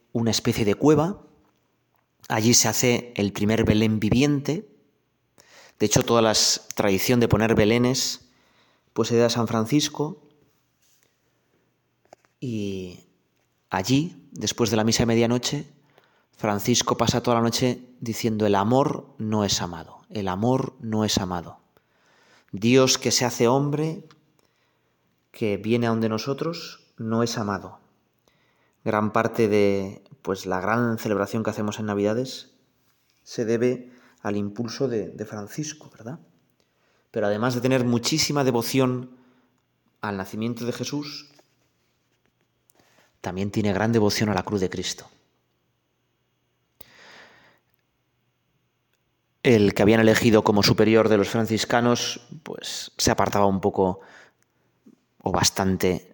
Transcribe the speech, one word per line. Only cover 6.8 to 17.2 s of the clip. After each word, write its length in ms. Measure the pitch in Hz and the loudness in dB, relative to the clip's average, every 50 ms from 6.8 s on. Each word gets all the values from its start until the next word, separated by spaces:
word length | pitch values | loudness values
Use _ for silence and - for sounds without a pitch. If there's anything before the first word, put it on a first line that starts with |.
| 107 104 98 92 - - 123 120 | 0 0 0 0 2 2 2 2
de 80 | 117 110 | 2 2
poner 260 | - 104 110 110 113 | 2 2 2 2 2
belenes, 680 | 107 107 104 117 120 123 123 131 131 - - - - - _ _ _ _ _ _ _ _ _ _ _ _ _ - | 2 4 4 2 2 2 0 0 -2 -4 -4 -6 -10 -14 _ _ _ _ _ _ _ _ _ _ _ _ _ -4
pues, 160 | - 113 - | -4 -2 0
se 80 | 120 117 | 2 2
da 100 | 120 117 | 2 2
a 20 | |
San 180 | 113 120 113 110 | 2 0 -2 0
Francisco. 720 | 113 113 110 113 147 147 143 - - - 147 156 180 - _ _ _ _ _ _ _ _ _ _ _ _ _ _ _ _ _ _ _ _ _ _ _ _ _ _ _ _ _ _ _ _ _ _ _ _ _ _ - - _ _ _ _ | 0 -2 0 0 0 0 0 0 -2 -4 -6 -6 -6 -10 _ _ _ _ _ _ _ _ _ _ _ _ _ _ _ _ _ _ _ _ _ _ _ _ _ _ _ _ _ _ _ _ _ _ _ _ _ _ -20 -20 _ _ _ _
Y 680 | - 127 113 107 101 101 98 95 92 90 87 - - _ _ _ _ _ _ _ _ _ _ _ _ - | -8 -6 -6 -4 -4 -6 -6 -8 -8 -10 -12 -16 -20 _ _ _ _ _ _ _ _ _ _ _ _ -6
allí, 600 | 92 95 95 - 131 139 160 175 - - - _ | -4 -4 0 2 2 2 2 0 -6 -14 -20 _
después 380 | - - 110 104 - - 120 101 | -12 -8 -6 -4 -2 0 0 2
de 80 | 113 107 | 2 2
la 60 | 107 | 2
misa 180 | 113 110 - 123 | 2 2 2 2
de 40 | 117 | 2
medianoche, 600 | 113 117 117 113 120 123 123 - 147 147 - - - _ _ _ _ _ _ _ _ _ _ _ _ - | 4 4 4 2 2 0 -2 -4 -6 -6 -8 -10 -18 _ _ _ _ _ _ _ _ _ _ _ _ -6
Francisco 580 | - 110 104 101 - 123 120 - - - 123 | -2 -2 -2 0 0 0 0 0 0 0 0
pasa 280 | - 117 110 - 120 | 0 0 0 0 0